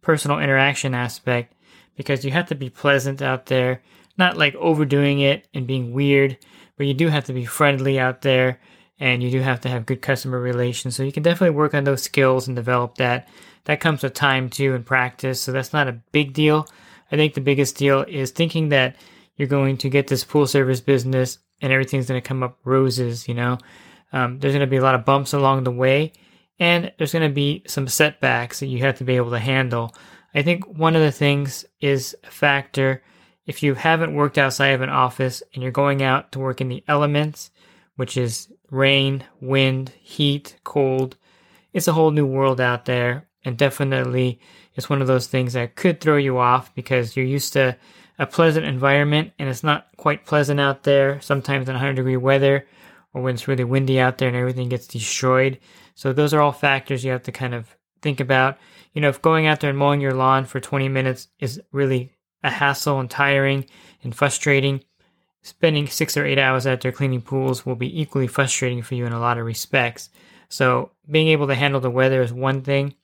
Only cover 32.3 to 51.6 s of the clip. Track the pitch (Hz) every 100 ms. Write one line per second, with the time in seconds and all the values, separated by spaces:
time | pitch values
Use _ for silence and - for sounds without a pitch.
32.3 | - 147 139 - - 135 131 _ _ _
33.3 | _ - - 147 127 165 165 165 147 147
34.3 | 151 139 - 139 131 131 139 127 - 131
35.3 | 123 - - 127 123 143 139 135 135 -
36.3 | 135 131 123 131 127 - 147 147 147 151
37.3 | 147 - _ _ _ _ - 127 - 120
38.3 | 110 - - _ 135 135 139 135 135 -
39.3 | _ 131 135 135 131 131 - _ - 143
40.3 | 143 - - - 147 135 131 131 - _
41.3 | _ _ _ _ 180 165 160 160 151 139
42.3 | 135 135 127 123 120 - 123 123 127 -
43.3 | _ 127 117 139 - 135 131 127 127 127
44.3 | 117 _ - _ - - 139 131 127 123
45.3 | 131 127 123 120 - 185 160 156 147 139
46.3 | 127 123 127 - - 120 131 113 - 131
47.3 | 139 - 143 131 127 _ - _ - 131
48.3 | - 165 156 151 127 139 139 147 151 160
49.3 | - 139 120 156 147 _ - 156 147 -
50.3 | 151 143 143 139 135 - 139 135 139 -
51.3 | 139 127 139